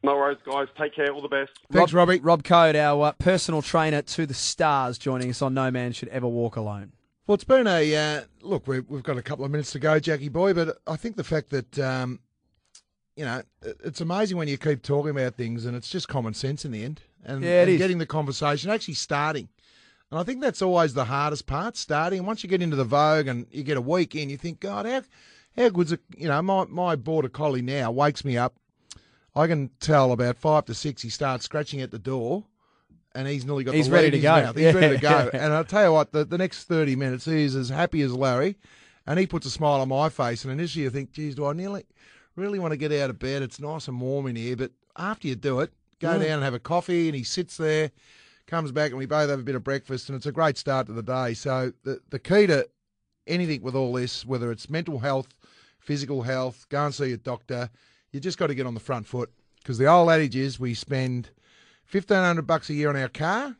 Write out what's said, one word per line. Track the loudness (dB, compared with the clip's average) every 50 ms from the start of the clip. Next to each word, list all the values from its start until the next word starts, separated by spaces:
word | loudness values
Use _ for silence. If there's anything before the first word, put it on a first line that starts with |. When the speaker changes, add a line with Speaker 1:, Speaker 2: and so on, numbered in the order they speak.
| 2
Speaker 1:
No | 2 2
worries, | 2 2 0 0 -4 _
guys. | -6 -4 -4 -4 -4 _
Take | -6 -6 -6 -2
care. | -2 -2 -2
All | -2 -4 -6
the | -4
best. | -4 -4 -4 -4 _ -20 _ _ 4
Speaker 2:
Thanks, | 6 6 6 6
Speaker 3:
Rob, | 6 6 6
Speaker 2:
Robbie. | 4 2
Speaker 3:
Rob | 6 4 4 4 4
Code, | 4 6 8 8 8 6
our, | 4 4 4 4 4 2
uh, | 2 0
personal | _ 2 2 2 2 0 0 -2 -2 -2
trainer | 0 0 2 2 2 0 0 -2
to | -4 -4 -4 -4
the | -4 -4
stars, | -6 -4 -6 0 0 2 2 2 2 0 -2 -4 -4
joining | -4 -4 -2 -2 -2 -4
us | -2 -2
on | -2 0 0
No | 0 0 0
Man | 0 -2 -4 -4 -6
Should | -8 -10 -8
Ever | -6 -4 -2 -2
Walk | 0 0 -2 -2 -2
Alone. | -4 -6 -6 -6 -8 -10 -14 _ _ _ _ _ _ _
Speaker 2:
Well, | 0 0
it's | 0 4
been | 4 4 4 6
a, | 4 4 4 4 4 2
uh, | 2 2 0 -2 -4 -6 -10 _ _ -8
look, | -6 -6 -4 -4
we, | -4 -4 -4
we've | -4 -6 -10 -10 -6
got | -6 -6
a | -6 -6
couple | -8 -8 -6 -6
of | -4
minutes | -4 -4 -4 -6 -8
to | -2
go, | 0 2 2 2
Jackie | 2 0 -4 -2 -4 -6
boy, | -2 0 2 2 2
but | 2 0 0 -2 _ _
I | -8 -8
think | -6 -6 -8 -8
the | -8 -6
fact | -2 -2 -2 -2 _
that, | -6 -6 -6 _ -4 -4
um, | -2 -2 -2 -4 -4 -6 -8 -10 _ _ _ _ _ _ _ _ _ _ _ -20 _ _ _ _ _ _ _
you | -8 -6
know, | -6 -6 -6 -8 _ _ _ -14
it, | -12 -12 _ -10
it's | -12 -8 -6 -6
amazing | -4 0 0 0 0 -2
when | -4 -2 -4
you | -4 -2
keep | 0 -2 -2 -2 -2
talking | -2 0 0 0 -2 -2
about | -2 -2 -4 -2
things | -4 -4 -4 -4 -4 -6
and | -6 -6
it's | -8 -8 -8
just | -8 -8 -6 -4
common | -4 -4 -4 -4 -6
sense | -6 -6 -6 -6 -6 -8
in | -8 -8
the | -6 -8
end. | -8 -10 -12 -14 _ _ _ -12
And, | -10 -8 -4 0
Speaker 3:
Yeah, | 4 6 6
it | 6
Speaker 2:
and | 6
Speaker 3:
is. | 6 4
Speaker 2:
getting | 4 2 0
the | -2 -2
conversation, | -2 -2 -4 -2 -2 -4 -2 0 0 0 0 -2 -2
actually | -4 -4 -4 -6 -8
starting. | -8 -4 -2 -2 0 0 -2 -2 -4 -8 -12 _ _ _ _ _ _ _ _ _ _ _ _
And | -6 -4
I | -4
think | -4 -4 -2 -2
that's | -2 -2 0
always | 0 2 4 4 4 2 2
the | -2 -2
hardest | 0 0 0 0 -2 -2 -4 -6
part, | -6 -4 -4 -4 -4 -6 -8
starting. | -6 -2 -2 0 0 0 -2 -2
And | -2
once | -4 -6 -6 -2
you | 0
get | 0 0 2
into | 2 0
the | 0 0
vogue | 2 4 4 6 6 4 4 2
and | 0 -2 -6 -6 _
you | -10 -10 -4
get | -2 -2 -2
a |
week | 0 0 0 0 0 -2 -2
in, | -8 -6 -6
you | -8
think, | -8 -8 -10 -10 -8
"God, | -10 -8 -6 -6 -4
how, | -4 -4 -4 -6 _ _ _ _ _ _ _ _ _ _
how | 2 2 4
good's | 4 4 0 0 0
it?" | -6 _ _ -16
You | -8 -4 -2
know, | 0 0 0
my, | 2 0 0 0
my | -2 -4 -2 0 0 0
border | -2 -2 -2 0 0 0 -2
collie | _ -2 -2 -2 0 0 -2
now | -4 -4 -2 -2 -2
wakes | 0 2 2 2 2 0 -4
me | -2 0
up. | 0 0 -2 _ _ _ _ _ _ _ _ -20 -20 _ _ _ _ _ _ _
I | 2 2 2
can | 2 0 -2 -4 _ _
tell | 0 4 6 6 6 6 4
about | 2 2 0 0
five | 0 2 4 4 4 2
to | 0 -8
six | -6 -6 -8 -8 -8 -10
he | -10
starts | -6 -4 -2 -2 -2 -4 -6
scratching | -6 -4 -6 -6 -4 -6 -8
at | -8 -8
the | -10 -8
door, | -6 -4 -4 -4 -2 -2 -2 -4 -6 _ _ _ _ _ _ _ _ _ -20 _ _ _ _
and | -8 -4
he's | -4 -4 -4 -4
nearly | -4 -4 -2 -2
got | 0 2
Speaker 3:
He's | 2 4 6
Speaker 2:
the | 6
Speaker 3:
ready | 6 6 6
Speaker 2:
lead |
Speaker 3:
to | 4 4
Speaker 2:
in | 6
his | 6
Speaker 3:
go. | 6 6 6
Speaker 2:
mouth. | 4 0
He's | 4 6 6 8
ready | 8 6 6 6 4
to | 4
Speaker 3:
Yeah. | 6 6 6 4
<laughs> | 2 0
Speaker 2:
go. | 0
And | 0 2 2
I'll | 0 0
tell | 2 4 6 6
you | 8 8
what, | 6 4 4 2
the, | -2 0
the | 0 0 -2
next | -2 -2 -4 -8 -4
thirty | _ 2 2 2 2 2
minutes, | 0 0 -2 -2 -4 -2
he | 0 2 2 2
is | 2 2
as | -2 -4 -2
happy | 0 0 0 0 2 0 0
as | 0 0
Larry, | 0 0 2 2 2 2 0 -2 _ _ -20 -20 -20 -20 _ _ _ _
and | -2 0 0
he | 0
puts | 0 -2 -6 -6
a | -6
smile | -6 0 2 2 2 2
on | 2 0
my | 0 0 0 0
face. | 0 -2 -2 -2 -2 -4 -6
And | -8 -6
initially | -6 -6 -6 -4 -4 -4
you | -4
think, | -4 -6 -8 -8 _
"Geez, | -10 -8 -8 -6
do | -4 -4
I | -4 -4
nearly | -4 -6 -6 -8 -8 -10 _ _ _ _ -20 -20 -20 _ _ _
really | -6 -6 -4 -4 -2
wanna | -2 -2 -4
get | -2 -2 0 0
out | 0 0 -2
of | -4 -6
bed? | -6 -4 -4 -4 -4
It's | -6 -8 -10
nice | -10 -8 -8 -8 -8 -8
and | -8 -6
warm | -4 -4 -2 -2 -2 -4
in | -6
here." | -6 -4 -6 -4
But | -4 -4 -6 _ _ _ _ _
after | -8 -6 -6 -6 -6 -6
you | -6 -6
do | -2 -2 -2 0 0
it, | -2 -4 _ _ _ _ _ _
go | -2 0
Speaker 3:
Mm. | 0 2 0
Speaker 2:
down | 0 0
and | -2 -2
have | -2 -4
a | -6
coffee, | _ -2 -2 -2 0 0 0 2 2 0
and | -2
he | -4 -6
sits | -6 -4 -6 -6 -6 -6
there, | -4 -2 0 2 0 0 -2 _ _ _ _ _ _ _ _ _ _ _
comes | -6 -4 -4 -4 -2 -2
back, | 0 -2 0
and | -2 -4
we | -4
both | -2 0 2 2 2
have | 0 -2
a | -2
bit | -4 -6
of | -4 -2
breakfast, | -4 -4 -4 -4 -6 -8 -8 -8 -8
and | -10
it's | -6 -6
a | -6 -2
great | 0 0 0 0 -2
start | -4 -2 -2 -2 -2
to | -4 -6
the | -10 -6
day. | -4 -4 -2 -2 -4 -4
So | -6 -4 -4 -2 -2 -2 -4 -6 _ _
the, | -8 -8 -8 _ _
the | -12 -12
key | _ 2 4 6 6
to | 6 4 2 2 -2 _ _ _ _ _ _ _ _ _ _ _
anything | -6 -4 -2 0 -2 -2 -4 -4
with | -4 -2
all | -2 -2 0 -2
this, | -2 -4 -4 -6 -10 -8
whether | -6 -4 -4 -4 -4 -6
it's | -8 -8 -6
mental | -6 -6 -4 -4 -6 -4
health, | -2 -2 -2 -2 -4 _ _ _ _ _ _ _ _ _ _ _
physical | _ -6 -4 -4 -4 -4 -4 -4 -2
health, | -2 -2 -2 -2 -4 -6 -10 -14 _
go | -4 -2 -2
and | -2 -2
see | -2 -4 -4
your | -4
doctor, | -6 _ -8 -8 -8 _ _ -8 -6 -6 -8 _ _ _ _ _ _ _ _ -12
you | -8
just | -6 -6 -2
gotta | -2 -2 -2 0
get | -2 -4
on | -6 -6
the | -8
front | -6 -6 -6 -6 -6
foot. | -8 -8 -8 -8 -8 _ _ _ _ _ _ _
'Cause | -6 0 4
the | 6
old | 8 8 8 8 8
adage | 6 4 4 2 0
is | -2 -4 -4 -4 -4
we | -4 -4 -4
spend | -6 -6 -4 -4 -2 -2 -2 -4 -6 -8 -10 _ _ _ _ _ _ _ _ _ _ _
fifteen | _ -4 -4 2 2 2 4
hundred | 4 4 2 0 0
bucks | 0 0 0 0 -4
a | -4
year | 0 0 0
on | 0
our | 0 -4 -4
car | _ -4 -2 -2 -2 -2 -4 -6 -10 _